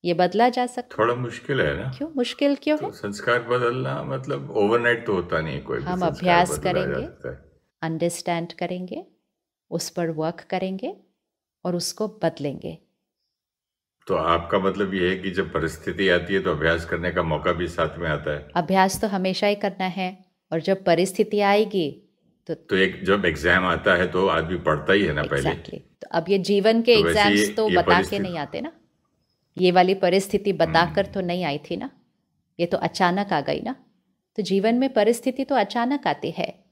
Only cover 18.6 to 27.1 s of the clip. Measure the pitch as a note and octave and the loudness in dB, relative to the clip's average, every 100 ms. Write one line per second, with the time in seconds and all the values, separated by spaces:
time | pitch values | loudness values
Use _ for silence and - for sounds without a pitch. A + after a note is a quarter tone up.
18.6 | D#3+ F#3+ F#3+ - G#3+ G3 F#3 F#3 G#3 G#3 | 2 4 2 2 -4 -2 -2 0 0 0
19.6 | G3+ F#3+ F#3 F3+ F#3 F#3 _ _ _ E3 | -4 -4 -6 -4 -8 -8 _ _ _ -4
20.6 | D#3+ F#3+ F#3+ E3 F#3+ - G#3+ G#3 G3+ G3+ | 0 0 2 2 2 0 0 2 4 4
21.6 | G#3+ G3 D3 - _ _ _ _ - D#3+ | 2 0 -2 -6 _ _ _ _ -10 -10
22.6 | - F#2+ F#2 - F#2 G2+ F#2 D2 E2 F2+ | -2 2 2 0 0 2 2 0 2 2
23.6 | F#2 D#2+ G2+ F2+ F2 F2+ F#2+ E2 D#2+ F2 | 2 0 2 2 2 2 2 2 -2 -2
24.6 | D#2 D2+ - G2+ F2+ D2 D2+ C#2 C#2 - | 0 0 2 2 2 0 -2 0 -2 -4
25.6 | - - _ _ - E3+ E3+ G3 F3 G3+ | -10 -16 _ _ -6 -4 0 0 2 4
26.6 | G3+ A3+ A#3 A3+ E3 | 4 4 6 6 6